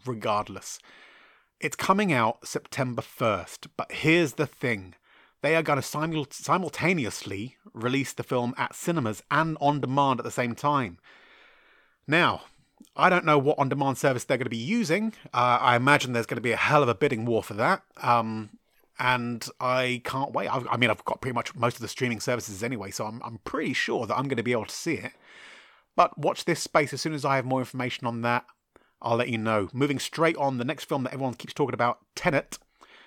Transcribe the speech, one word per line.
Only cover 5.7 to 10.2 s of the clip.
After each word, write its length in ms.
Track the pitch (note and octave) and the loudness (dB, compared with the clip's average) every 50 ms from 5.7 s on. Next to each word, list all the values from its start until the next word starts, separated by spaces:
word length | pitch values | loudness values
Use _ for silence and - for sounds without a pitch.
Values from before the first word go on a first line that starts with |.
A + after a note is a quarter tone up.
| C#3+ C3+ | 0 0
simul-, 460 | B2 - - D3+ D#3 E3 D#3+ D#3 C3+ - | -2 -4 -4 -4 -4 -2 -2 -4 -4 -6
simultaneously 1300 | - - - - D#3+ F#3+ F#3 - - - D3+ E3+ F#3+ D#3+ B2 G2 - - - G#2 G2 G2 A2+ C3 - _ _ - - | -10 -8 -2 0 0 0 0 -4 -4 -2 0 0 2 0 0 -2 -4 -8 -8 -8 -8 -8 -8 -10 -12 _ _ -18 -8
release 400 | A2+ A2 B2 C3 C#3 B2+ - - | -4 -2 0 0 0 -2 -2 -4
the 100 | - A#2 | -8 -6
film 300 | - C3 B2 A#2+ A#2+ C3 | -2 -2 -2 0 -2 -2
at 180 | - B2 - - | -4 -4 -6 -6
cinemas 480 | - - F3 E3+ D#3+ B2 G#2+ G#2 - - - | -4 -4 -2 0 0 0 -2 -4 -6 -4 0
and 260 | C#3+ D3 D#3+ D#3+ D#3 - | 2 2 2 0 0 0
on 180 | C#3+ C#3+ D3 C#3+ | 2 2 2 2
demand 400 | B2+ B2+ C3 C#3 C#3 C3+ B2+ | 0 0 2 4 4 4 2
at 60 | A#2 | 0